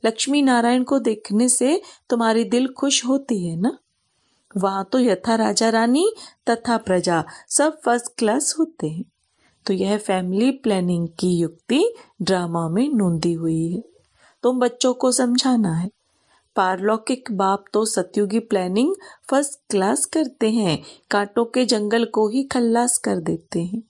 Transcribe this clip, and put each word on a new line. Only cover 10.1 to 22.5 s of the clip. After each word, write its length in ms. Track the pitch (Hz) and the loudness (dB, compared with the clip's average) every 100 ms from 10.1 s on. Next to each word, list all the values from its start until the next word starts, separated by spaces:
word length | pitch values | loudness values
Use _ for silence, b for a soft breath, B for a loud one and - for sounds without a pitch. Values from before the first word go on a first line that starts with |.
| 190 180 190 247 | -2 0 0 0
प्लानिंग 560 | 269 - 196 180 175 170 - | 0 -2 0 0 0 -4 -2
की 180 | 185 175 | 0 0
युक्ति 580 | 165 165 _ 254 440 466 B B | 0 -4 _ 0 0 -2 B B
ड्रामा 480 | 180 185 175 170 165 | -2 -2 0 -4 -2
में 200 | 175 277 | 0 0
नूंदी 440 | 269 190 165 175 | 2 2 0 -2
हुई 380 | 170 165 165 165 | -2 -2 -2 -2
है। 120 | 175 233 _ b b b b | -4 -10 _ b b b b
तुम 160 | 240 254 | -2 0
बच्चों 340 | 247 240 254 | -2 0 -2
को 180 | 247 254 | 0 0
समझाना 640 | 254 247 247 262 247 202 | 0 0 0 2 2 2
है। 160 | 165 180 _ _ _ _ _ _ - | 0 -4 _ _ _ _ _ _ -2
पारलौकिक 760 | 185 185 202 220 220 262 - | 0 0 0 -2 -2 -6 -4
बाप 340 | 202 196 196 - | -2 0 0 -2
तो 120 | 208 220 | -2 0
सतयुगी 540 | - 180 - 202 220 | -2 -2 -2 0 -2
प्लानिंग 560 | 226 196 180 190 269 392 B B - | -2 -2 0 0 0 -2 B B -2
फर्स्ट 300 | 262 285 - _ | -2 -2 -8 _
क्लास 360 | 208 190 277 - | 0 0 0 -2
करते 460 | 330 285 - 220 | -2 -4 0 0
हैं, 320 | 226 202 151 B B B | 2 0 -2 B B B
कांटों 340 | 208 202 - 233 | -2 0 -2 0
के 200 | 254 247 | 0 0
जंगल 400 | 220 208 233 233 | 0 0 0 0
को 240 | 220 214 | 0 0
ही 140 | 240 | 0
खल्लास 540 | 269 | -2